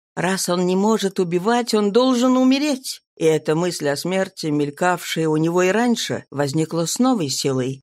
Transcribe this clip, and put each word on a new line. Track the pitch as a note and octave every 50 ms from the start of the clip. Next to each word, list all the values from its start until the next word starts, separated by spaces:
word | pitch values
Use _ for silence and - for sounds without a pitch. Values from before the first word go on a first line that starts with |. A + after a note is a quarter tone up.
| _ _ -
«Раз | E3 E3 F#3 F#3+ F#3 - -
он | F3 F3+ F3+
не | F3+ F#3
может | F#3+ G3+ A3 A3 G#3 G3 F#3+ F#3+ -
убивать, | F#3 E3+ F3 F3 F3+ A3 A#3+ A#3+ A#3+ A#3+ A#3
он | G#3+ G#3 G3+ F#3+
должен | A#3+ B3+ C4 B3+ A#3+ B3 B3+ B3+
умереть!» | B3+ C4 B3+ C4+ C#4 D4 D4+ C4 C4 - - - - _ _ _
И | - E3
эта | D#3+ D#3 D3+ D3+ D#3 D#3
мысль | E3 F3+ F3+ E3+ - D3+ C#3+
о | C#3+
смерти, | C#3+ - E3+ F#3+ F#3+ F#3+ F#3+ _ - -
мелькавшая | D#3 D3 D3 D3 C#3+ C#3+ - F3+ F3+ F3+ E3 - - - E3 D#3+ D#3
у | D#3
него | D#3 D#3+ E3+ E3+ F3+ F3+
и | F#3
раньше, | F#3+ A3 A#3+ A#3+ A3+ - - - B2 - - _
возникла | - C3+ C#3+ C#3 C3 D#3 D#3+ D#3 E3 E3 E3
с | - - -
новой | B3 C4 B3+ G#3 D#3 C3
силой, | C3 - - C#3 C3 C3 B2 C3+ C3+ -